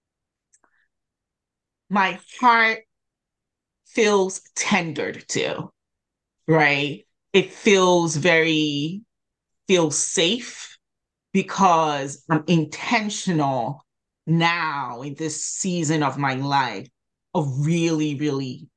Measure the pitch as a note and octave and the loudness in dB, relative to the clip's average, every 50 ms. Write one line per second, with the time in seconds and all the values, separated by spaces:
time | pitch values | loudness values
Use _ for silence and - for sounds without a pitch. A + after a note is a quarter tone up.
0 | _ _ _ _ _ _ _ _ _ _ _ _ _ _ _ _ _ _ _ _ | _ _ _ _ _ _ _ _ _ _ _ _ _ _ _ _ _ _ _ _
1 | _ _ _ _ _ _ _ _ _ _ _ _ _ _ _ _ _ - F#3+ G3+ | _ _ _ _ _ _ _ _ _ _ _ _ _ _ _ _ _ -2 0 0
2 | F#3+ F3+ F3 - _ - - - A#3 A#3 A#3 A3+ A3 A3 A3 A3 _ _ _ _ | 0 0 -2 -8 _ -20 -8 2 4 4 6 6 4 2 0 -2 _ _ _ _
3 | _ _ _ _ _ _ _ _ _ _ _ _ _ _ _ _ _ _ - A#3+ | _ _ _ _ _ _ _ _ _ _ _ _ _ _ _ _ _ _ 0 0
4 | G#3+ G#3 G#3 F#3+ F#3+ F#3+ - - _ _ - - - - G3+ F3+ E3+ D#3+ C#3+ D3 | 2 4 4 2 0 0 -4 -12 _ _ -8 -6 -2 0 0 0 0 -2 -6 -6
5 | - G2 - - - - - - - - - - - - _ _ _ _ _ _ | -6 -6 -8 -12 -12 -6 -4 -4 -2 -4 -4 -8 -10 -14 _ _ _ _ _ _
6 | _ _ _ _ _ _ _ _ - D#3+ D#3+ D#3 D3+ C#3+ C#3+ C#3 D3 C#3+ - - | _ _ _ _ _ _ _ _ -2 2 4 4 4 4 2 0 -2 -4 -6 -10
7 | _ _ _ _ _ _ - F#3 F3+ - - - - A3+ G3 F#3+ F#3 F3+ F3+ F3 | _ _ _ _ _ _ 0 0 0 0 -10 0 4 4 6 6 6 6 4 4
8 | E3+ D#3+ D3+ C#3+ D#3 F3 E3 E3 D#3+ E3 D#3 D#3 D3+ D3+ C#3+ C#3+ D3 D#3+ F#3 G#3 | 4 2 0 0 2 4 4 4 4 2 2 2 0 0 -2 -2 -4 -4 -6 -10
9 | - _ _ _ _ _ _ _ _ _ _ _ _ - - F3 D#3+ D3 - - | -14 _ _ _ _ _ _ _ _ _ _ _ _ 2 2 2 2 2 0 -4
10 | - - - F#3+ E3 F3 A#3 B3 - - - - - - - _ _ _ _ _ | -4 -2 -2 0 0 0 0 -2 -6 -12 -16 -16 -18 -20 -20 _ _ _ _ _
11 | _ _ _ _ _ _ - F#3+ F#3+ - - F3+ F#3+ F3+ E3 D#3+ D#3+ D3+ D3 C#3 | _ _ _ _ _ _ -2 -2 -2 -2 0 2 4 4 4 4 2 0 -2 -4
12 | C3+ C#3 - - _ - D#3 D3+ - F3 E3+ D#3+ D3+ D3+ - - - - A#3+ A3 | -6 -8 -10 -14 _ -2 -2 -2 0 2 2 2 2 -2 -8 -12 -4 -2 -2 -2
13 | G#3 G#3 - - - F#3 E3+ D3+ C#3+ C3+ C3 B2 A2+ B2+ C#3+ - _ _ _ _ | -2 -4 -8 -6 -4 -2 0 0 0 0 -2 -2 -4 -6 -8 -12 _ _ _ _
14 | _ _ _ _ - D#3+ E3 E3 E3 E3+ E3+ F3 D#3+ D#3 C#3+ C#3+ B2+ A#2+ A#2+ A#2+ | _ _ _ _ -2 0 2 2 2 2 0 0 -4 -4 -4 -6 -8 -8 -10 -12
15 | C#3 D3 C#3 D#3+ D#3+ D3+ D3+ - - - - - - F#3 F3 E3+ D#3 D3 D#3+ D3+ | -12 -12 -10 -8 -8 -8 -6 -8 -10 -10 -8 -4 -4 -2 -2 -2 0 0 0 0
16 | D3 C3 - C#3 C#3+ C3 B2+ C3 C#3 C#3 C#3 C3+ B2+ A#2 G#2 G2 C3+ - _ _ | 0 -2 -2 -2 -4 -4 -2 -4 -4 -2 0 0 0 -2 -6 -10 -14 -16 _ _
17 | _ _ _ _ _ _ - F3 D3+ C3+ B2 C#3 D3 D#3+ E3+ E3+ E3 E3 D#3+ D3+ | _ _ _ _ _ _ -4 -4 -4 -2 -4 -2 0 0 0 2 2 0 0 0
18 | D#3 D3+ C#3+ C3+ D3+ D3 C3+ C3+ C3+ B2+ - - - _ _ | -2 -4 -4 -2 -4 -2 -2 -4 -6 -8 -10 -14 -18 _ _